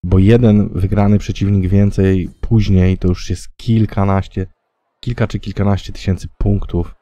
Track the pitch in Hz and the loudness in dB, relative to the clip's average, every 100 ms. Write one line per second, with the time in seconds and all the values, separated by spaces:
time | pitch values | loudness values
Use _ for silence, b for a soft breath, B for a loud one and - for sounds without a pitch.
0 | 90 95 98 120 117 104 101 - 95 104 | 0 2 4 4 4 4 2 -2 -2 0
1 | 104 104 - - 98 101 92 98 101 101 | 2 2 0 -4 0 0 2 2 2 2
2 | 95 95 82 - - 113 - 92 92 92 | 2 2 -2 -8 0 0 4 2 2 2
3 | 90 87 - 90 - - - 113 107 - | -2 -2 -4 -8 -8 -12 -2 0 0 0
4 | 98 95 95 - 92 _ _ _ _ _ | 0 0 -4 -8 -10 _ _ _ _ _
5 | - 117 117 101 - 95 101 101 - - | -10 -4 -4 -4 -10 -4 -2 -2 -4 -8
6 | - 87 85 _ 101 104 - 85 85 - | -4 -4 -6 _ -2 -2 -2 -4 -6 -10